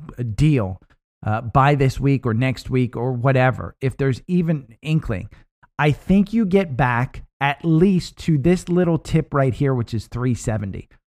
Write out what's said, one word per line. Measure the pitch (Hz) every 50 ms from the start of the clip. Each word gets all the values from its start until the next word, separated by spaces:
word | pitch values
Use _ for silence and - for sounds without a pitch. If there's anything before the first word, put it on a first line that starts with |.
| 156 - - -
a | 123
deal, | 113 104 - 139 156 147 127 101 92 95 - _ _ _ _ _ _ _ _ -
uh, | 110 107 113
by | 123 110 - 139 131 143 151
this | 135 135 131 - -
week | 127 139 139 123 -
or | 123 110
next | 110 131 131 123 - - -
week | 131 131 127 113 -
or | 113 120 131
whatever, | 127 120 117 139 131 127 127 131 110 - 87 - - -
if | - 131 - -
there's | 139 135 123 - - -
even | 180 180 170 160 165 143 131 110 113 _
inkling, | - 151 156 156 - - 113 90 101 - - - - _ _ _ _ _ _ -
I | 143 151
think | 139 - - - 185 202 196 -
you | - 233 226
get | 180 180 196 196 170 127 113
back | 139 123 120 117 127 127 - - - - _ -
at | 135 143 143 - -
least | 165 160 156 180 208 190 175 - - - -
to | - - 160 143
this | 123 170 185 180 - -
little | 175 180 180 170 165 156
tip | - - - 160 151 - -
right | 139 135 131 113
here, | - 143 135 135
which | 123 113 - -
is | 107 - -
three | - 120 123 131 120
seventy. | - - 120 110 107 104 98 92 - - _ _ _ _ _ _